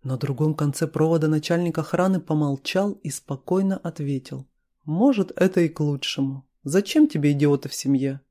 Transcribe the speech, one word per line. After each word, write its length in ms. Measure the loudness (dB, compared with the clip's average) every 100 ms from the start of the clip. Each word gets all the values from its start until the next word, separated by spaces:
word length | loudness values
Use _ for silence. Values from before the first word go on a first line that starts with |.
На 140 | -6 -6
другом 380 | -4 0 0
конце 320 | 0 -2 0 -2
провода 420 | 2 2 4 2
начальник 480 | 0 0 0 0 -2
охраны 420 | -4 0 2 0
помолчал 720 | 0 0 0 -2 -2 0 0
и 180 | -4 -10
спокойно 680 | -10 -8 -10 -2 0 0 -2
ответил: 720 | -6 -8 -4 -4 -6 -16 -16 _ _ _ -6
"Может, 460 | 2 2 2 -2 2
это 240 | 2 4
и 80 | 0
к 120 | 0
лучшему. 680 | -2 -2 -6 -4 -4 -4 -14 _
Зачем 440 | -2 0 2 4 4
тебе 240 | 4 2
идиоты 360 | 4 4 2 -2
в 60 |
семье? 480 | -6 0 0 0 -6 _